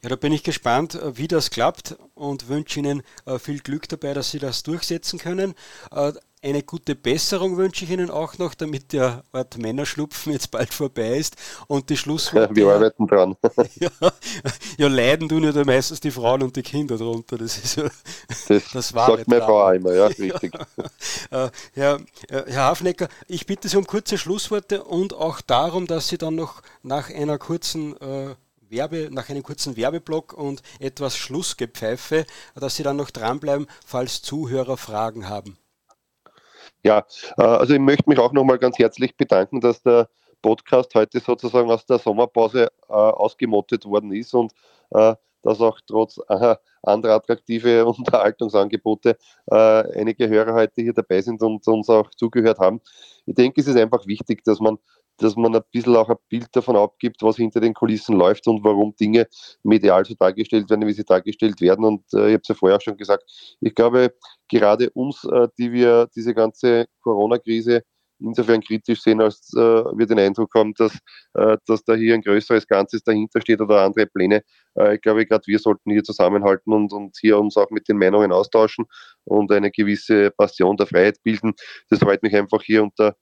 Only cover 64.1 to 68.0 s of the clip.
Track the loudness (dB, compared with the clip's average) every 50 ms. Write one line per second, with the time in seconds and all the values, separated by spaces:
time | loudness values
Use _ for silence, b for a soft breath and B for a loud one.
64.1 | 0 _ B B B B _ _ 0 2 4 4 4 2 0 -2 _ -4 -6 -6
65.1 | -6 -10 -6 -2 2 2 2 2 _ -6 -6 -4 0 2 4 4 6 4 4 2
66.1 | _ -8 -6 -4 0 0 0 0 -2 _ 0 2 2 2 0 -2 _ _ _ -2
67.1 | 0 0 2 0 0 -2 _ -2 -4 -2 0 0 0 0 0 _ _ _